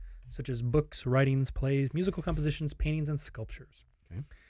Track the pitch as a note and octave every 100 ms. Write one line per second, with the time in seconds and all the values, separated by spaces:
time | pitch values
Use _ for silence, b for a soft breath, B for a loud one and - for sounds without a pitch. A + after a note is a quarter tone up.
0 | b b - - C3 A#2+ A#2+ D3 D3 -
1 | B2+ C3 C#3 C3+ C3 - C3+ C#3 C3+ D#3+
2 | F#3 - E3+ D3+ D3+ D3 D3+ - D3+ D#3
3 | D3+ D3 - - A2 - B2 - - _
4 | - F2 D3 b b